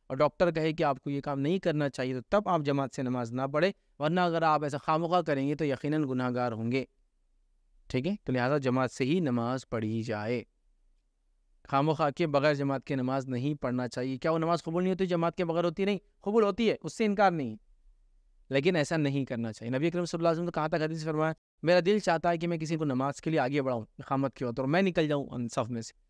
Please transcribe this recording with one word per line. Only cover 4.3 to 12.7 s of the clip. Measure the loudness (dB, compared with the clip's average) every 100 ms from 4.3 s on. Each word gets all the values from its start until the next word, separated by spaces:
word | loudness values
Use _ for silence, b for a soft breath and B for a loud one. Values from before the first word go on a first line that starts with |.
| 2
आप | 2 2
ऐसा | 0 -4
खामोखा | 0 0 2 2
करेंगे | 2 0 0 0
तो | -2
यकीनन | -2 0 0 0
गुनाहगार | 0 -2 -2 -2
होंगे। | -2 -2 -2 -4 _ _ _ _ _ _ _ _ _ -6
ठीक | -4 -2
है, | -4 -2
तो |
लिहाजा | 0 2 2
जमात | 2 0 0
से | 0 0
ही | 2
नमाज | 2 0 0 -4 -4
पढ़ी | -4 -2 -4
जाए। | -4 -4 -4 -4 -6 _ _ _ _ _ _ _ _ _ _ _ -4
खामोखा | 0 2 2 0
के | 0 0
बगैर | 2 2 2
जमात | 0